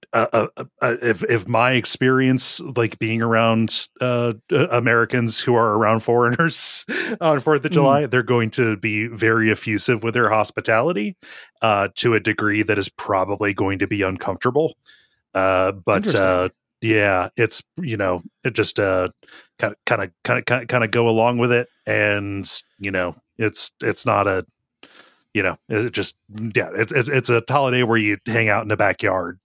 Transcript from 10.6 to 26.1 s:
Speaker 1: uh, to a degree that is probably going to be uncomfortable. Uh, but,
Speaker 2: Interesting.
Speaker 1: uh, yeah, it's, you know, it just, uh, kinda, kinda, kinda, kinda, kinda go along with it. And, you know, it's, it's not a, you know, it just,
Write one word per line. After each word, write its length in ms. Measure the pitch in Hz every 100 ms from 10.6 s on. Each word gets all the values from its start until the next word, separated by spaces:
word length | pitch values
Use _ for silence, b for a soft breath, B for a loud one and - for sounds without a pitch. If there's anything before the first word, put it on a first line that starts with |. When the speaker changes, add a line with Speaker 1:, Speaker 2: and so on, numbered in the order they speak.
| - 113 143 180 208 185 B B B B
Speaker 1:
uh, 240 | 113 101 98 -
to 180 | 120
a 60 | 107
degree 420 | 104 107 107 107
that 160 | 107 104
is 100 | 87
probably 640 | - - 98 92 101 104
going 260 | 98 98 98
to 80 | 95
be 160 | 104
uncomfortable. 760 | 95 95 - 95 - 127 160 - b b b b _
Uh, 380 | 95 95 92 95
but, 260 | 98 90 101
Speaker 2:
Interesting. 240 | 104 113
Speaker 1:
uh, 260 | 95 90 92 _ _ -
yeah, 480 | 113 110 101 92 90 -
it's, 280 | 113 - - -
you 200 | 170 107
know, 240 | 95 90 - _
it 100 | 127
just, 260 | 113 104 -
uh, 300 | 101 92 92 - B B B -
kinda, 180 | 107 107 -
kinda, 240 | 117 98 _
kinda, 180 | - 123
kinda, 220 | - 123 120
kinda 200 | 127 113
go 220 | 120 117
along 300 | 113 117 123
with 120 | 123
it. 160 | 120 123 _ -
And, 600 | 107 104 104 101 98 95 - - -
you 140 | 101
know, 240 | 95 90 82 _ -
it's, 320 | 110 - - -
it's 240 | 117 101 120
not 220 | 101 101
a, 180 | 95 90 _ _ _ B B B B B
you 80 | 104
know, 160 | 92 82 -
it 220 | 107 117
just, 220 | - 95